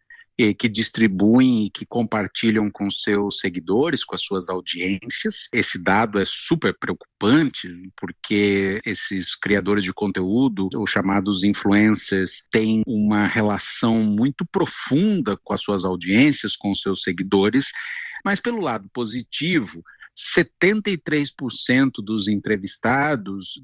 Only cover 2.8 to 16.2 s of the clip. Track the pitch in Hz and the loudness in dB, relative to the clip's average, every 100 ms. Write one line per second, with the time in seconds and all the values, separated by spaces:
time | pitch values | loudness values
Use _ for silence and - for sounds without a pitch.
2.8 | 101 - - 104 101 - 98 90 82 104 | -4 -4 0 0 0 -2 -6 -6 0 2
3.8 | 135 135 - 92 - 95 90 92 87 87 | 2 0 -4 -8 -4 -4 -4 -6 -6 -6
4.8 | 92 95 123 - - - - 117 - 95 | -4 -4 -4 -6 -4 -4 -4 -2 -2 -2
5.8 | 90 98 113 104 95 - - 165 107 - | 0 2 2 0 -2 -4 -2 0 0 -4
6.8 | - 90 - - 101 147 147 - 90 87 | -6 -8 -8 -2 4 4 4 -2 -14 -14
7.8 | 92 - 120 - - 104 101 98 95 101 | -18 -12 -12 -10 -2 2 4 2 0 -2
8.8 | - 95 - 95 90 - 95 101 92 104 | -4 -6 -4 -4 -4 -6 0 0 2 0
9.8 | 90 - 104 95 92 113 135 95 95 117 | 0 -2 -4 -2 0 2 2 0 -4 -2
10.8 | 98 104 95 101 98 95 101 101 104 101 | -2 0 2 2 0 2 2 2 2 4
11.8 | 107 104 - 98 92 - - 113 110 110 | 4 2 0 -2 -2 -6 -2 0 2 0
12.8 | 107 107 107 104 101 117 104 98 - - | 0 0 2 2 2 2 0 0 -4 -2
13.8 | 117 113 107 104 131 - 175 196 170 - | 2 2 2 2 0 0 -4 0 -2 -4
14.8 | - 139 214 196 107 95 - 101 - 101 | 0 2 4 2 0 -4 -4 -6 -2 -2
15.8 | 92 92 87 104 | 0 -4 2 4